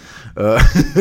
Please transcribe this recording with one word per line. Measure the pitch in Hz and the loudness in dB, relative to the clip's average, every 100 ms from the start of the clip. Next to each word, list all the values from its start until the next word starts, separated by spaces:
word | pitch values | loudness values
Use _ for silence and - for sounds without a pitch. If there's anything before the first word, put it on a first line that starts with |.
| - - - - | -20 -20 -18 -6
Euh, | 107 113 123 - - 180 | -2 2 2 2 -2 0